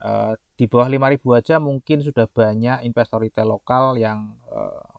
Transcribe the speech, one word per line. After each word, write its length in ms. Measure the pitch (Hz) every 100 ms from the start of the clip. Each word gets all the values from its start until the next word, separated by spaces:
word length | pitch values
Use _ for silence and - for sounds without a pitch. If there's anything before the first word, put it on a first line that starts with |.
eh, 320 | 107 107 107 110 _ -
di 80 | 117
bawah 240 | 120 127
lima 160 | 135 135
ribu 240 | 143 127
aja 240 | 120 - 160
mungkin 480 | 147 135 - 147
sudah 240 | 143 127 113
banyak 560 | 120 107 110 117 127
investor 400 | 120 120 117 113
retail 240 | 110 - 110
lokal 480 | 107 - 127 131 123
yang, 480 | 110 107 107 113
eh, 380 | - - 50 - -